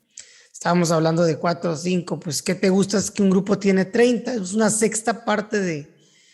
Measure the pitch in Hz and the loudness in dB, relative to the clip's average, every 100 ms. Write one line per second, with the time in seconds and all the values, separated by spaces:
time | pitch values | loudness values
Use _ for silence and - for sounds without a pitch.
0 | _ - - - _ - 170 175 165 165 | _ -20 -20 -20 _ -6 0 2 2 2
1 | 160 165 170 156 175 170 175 151 175 180 | 2 2 2 0 -2 -2 -4 -4 -2 -4
2 | 165 156 170 131 - 180 196 190 196 208 | -4 -8 -6 -6 -4 0 2 2 2 0
3 | 196 - 196 190 202 196 196 190 185 233 | -2 0 2 2 2 0 2 2 2 2
4 | 240 233 240 247 180 214 220 - 220 - | 2 2 -2 -6 -4 0 0 2 0 0
5 | - 226 - 208 208 208 185 151 151 _ | -4 -4 -2 -4 -2 -4 -2 -4 -10 _
6 | _ _ _ | _ _ _